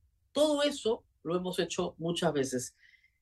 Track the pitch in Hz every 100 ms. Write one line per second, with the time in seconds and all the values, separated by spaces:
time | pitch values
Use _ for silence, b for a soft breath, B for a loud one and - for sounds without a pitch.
0 | _ _ _ 277 302 285 294 285 220 226
1 | _ _ 156 180 180 175 170 - 175 -
2 | 165 170 170 147 131 127 - b b b
3 | b b